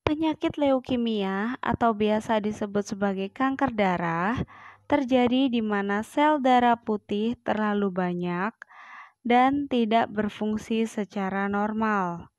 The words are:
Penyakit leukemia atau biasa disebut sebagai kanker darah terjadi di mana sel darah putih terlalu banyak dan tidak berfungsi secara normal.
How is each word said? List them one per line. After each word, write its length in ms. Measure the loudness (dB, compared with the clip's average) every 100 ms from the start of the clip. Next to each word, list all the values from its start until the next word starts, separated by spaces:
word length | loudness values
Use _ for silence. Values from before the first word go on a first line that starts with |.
Penyakit 560 | -2 0 -2 -2 -4 -2
leukemia 1040 | 0 0 -2 -4 -2 -2 -4 -4 -6 -6
atau 320 | -6 -2 0
biasa 480 | 0 0 0 -2 -2
disebut 560 | -2 -4 -4 -4 -4 -2
sebagai 320 | -2 -2 -6
kanker 480 | -2 -2 0 -2 0
darah 640 | 0 0 -2 -2 -2 -2 -6 -10 -20 -20 _
terjadi 640 | 0 2 2 4 2 2
di 80 | 0
mana 400 | 0 -2 0 -2
sel 400 | -2 2 4 4
darah 400 | 4 6 6 2
putih 560 | 0 -4 _ -2 -2 -2
terlalu 480 | -4 -2 0 2 0
banyak 640 | 0 -2 -2 -2 -2 -4 -6 -20 -20 -20 -20 -20 _ 2
dan 400 | 6 6 2 0
tidak 400 | 0 4 2 2
berfungsi 800 | 0 -4 -2 -2 -2 -2 -2 0
secara 560 | -2 -6 -4 -4 -2
normal. 880 | -2 0 -2 0 0 0 -2 -4 -12